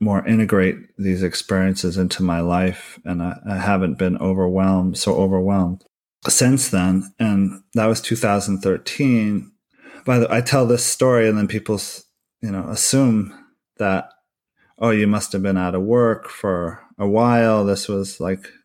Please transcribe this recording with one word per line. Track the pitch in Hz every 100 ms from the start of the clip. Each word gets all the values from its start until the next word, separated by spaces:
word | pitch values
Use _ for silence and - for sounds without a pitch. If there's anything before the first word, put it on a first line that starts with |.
more | 107 98 -
integrate | 110 104 101 92 - - -
these | 98 90
experiences | 90 - - 95 95 92 90 90
into | 90 -
my | 92 85
life. | 85 90 92 90 - -
And | 85 87
I, | 87 - 101
I | 95
haven't | 98 98 90 67
been | 92 90
overwhelmed, | 95 95 90 92 95 92 92 -
so | 104
overwhelmed | - 95 95 95 98 90 92 _ _ _ _ -
since | - 127 135 -
then. | 95 92 92 95 -
And | 113 101 98 - _
that | 117 110
was | 110
two | - 113
thousand | 110 101 98 98
thirteen. | 98 92 - - 139 120 107 101 - _ _ _ - -
By | - 123
the, | 117
I | 113
tell | 120 139 117
this | 120
story | - - 131 123 110
and | 107
then | 101
people, | 107 - 101
s-, | - - - _ _ _
you | 113
know, | 98 82
assume | 104 - 135 131 110 98 - - _ _ -
that, | 104 95 - _ _ _ _ _ _ _
"Oh, | 117
you | 107 104
must | 104 -
have | 98
been | 98 95
out | 92 92
of |
work | 98 120 117 110 -
for | - 101 90 85 - - -
a | 101
while. | 107 120 117 113 110
This | 101 98 -
was, | 98 98 -
like, | 85 95 - -